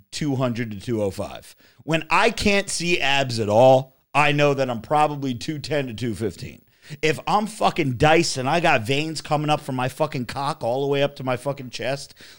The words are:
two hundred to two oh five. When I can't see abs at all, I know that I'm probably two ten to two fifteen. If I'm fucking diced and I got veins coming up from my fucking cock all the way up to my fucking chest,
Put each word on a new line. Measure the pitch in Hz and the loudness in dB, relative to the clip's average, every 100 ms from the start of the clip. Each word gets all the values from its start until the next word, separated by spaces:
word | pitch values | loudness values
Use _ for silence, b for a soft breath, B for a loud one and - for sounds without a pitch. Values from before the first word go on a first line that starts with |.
| - | -12
two | - 151 131 | -6 -2 0
hundred | 127 113 117 | -2 -2 -6
to | 101 | -8
two | - 113 | -6 -2
oh | 101 | -2
five. | 92 90 60 - - b b - | -4 -10 -12 -20 -20 b b -4
When | 160 151 | -4 0
I | 170 233 | 2 2
can't | - 208 202 196 | 2 0 0 0
see | - 170 175 | -4 0 0
abs | 135 139 135 113 | 2 2 0 -2
at | 104 | 2
all, | 107 131 131 139 _ _ | 6 8 6 2 _ _
I | 139 147 | 0 2
know | 147 147 | 4 2
that | 135 127 | 2 -2
I'm | 113 | -4
probably | - 151 151 143 135 | -2 2 2 0 -6
two | 120 - 151 | -6 -6 -8
ten | 143 151 131 | -4 -4 -4
to | |
two | 107 123 | -6 -6
fifteen. | 95 110 - - - _ B B 147 | -4 -6 -6 -14 -18 _ B B -4
If | 156 113 - | -2 -2 0
I'm | 196 214 | 0 0
fucking | - 196 - 143 | 0 0 2 -2
diced | 120 151 170 165 135 | 4 6 6 4 -2
and | 131 | 0
I | 170 | 2
got | 165 135 | 4 2
veins | 107 139 156 156 | 2 -2 -2 -6
coming | - 151 151 | -2 0 2
up | 147 | 0
from | - 131 | -2 -4
my | 131 | -4
fucking | - 151 143 120 | -2 -4 -4 -6
cock | 135 139 160 | -6 -6 -4
all | 117 127 | -2 -2
the | 139 | 0
way | 139 | 2
up | 143 - | 0 -2
to | |
my | 131 123 | -4 -4
fucking | 143 139 127 | -4 -8 -8
chest, | - 117 139 - - B | -8 -4 -6 -8 -20 B